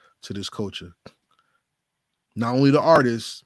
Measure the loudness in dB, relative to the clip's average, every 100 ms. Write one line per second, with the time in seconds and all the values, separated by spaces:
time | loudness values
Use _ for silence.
0 | _ _ -14 -12 -12 -10 -10 -12 -18 _
1 | -20 _ _ _ _ _ _ _ _ _
2 | _ _ _ -8 -4 2 4 4 4 4
3 | 2 -2 -8 -16